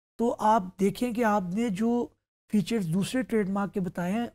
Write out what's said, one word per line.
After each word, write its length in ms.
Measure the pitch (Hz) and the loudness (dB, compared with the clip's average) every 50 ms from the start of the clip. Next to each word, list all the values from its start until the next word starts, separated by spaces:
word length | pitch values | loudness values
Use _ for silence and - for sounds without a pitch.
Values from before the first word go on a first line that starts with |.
| _ _ _ - | _ _ _ -2
तो 100 | 226 233 | 0 0
आप 460 | - - 208 214 220 226 185 185 - - | 0 2 2 4 4 4 2 -2 -2 0
देखें 360 | 190 196 - - 247 247 226 | 0 0 2 0 -4 -2 0
कि 80 | 226 240 | 0 2
आपने 480 | 214 208 208 185 175 175 214 233 240 | 2 2 2 0 -2 -2 -2 -2 -2
जो 460 | 185 175 220 233 240 240 233 - - _ _ _ _ _ _ _ | 0 0 0 0 2 0 -2 -4 -8 _ _ _ _ _ _ _
फीचर्स 340 | - 214 - - 226 226 190 | 0 0 0 2 0 -2 0
दूसरे 380 | 160 160 196 190 - - 254 247 | 0 0 0 0 0 -2 -2 -2
ट्रेडमार्क 500 | - 233 220 208 180 196 202 202 180 - | 0 0 0 0 0 -2 -4 -4 -4 -4
के 80 | 208 | -4
बताए 320 | 180 185 - - 175 175 196 | -4 -4 -4 -4 -4 -2 -2
हैं, 200 | 233 240 226 - | -2 -4 -6 -10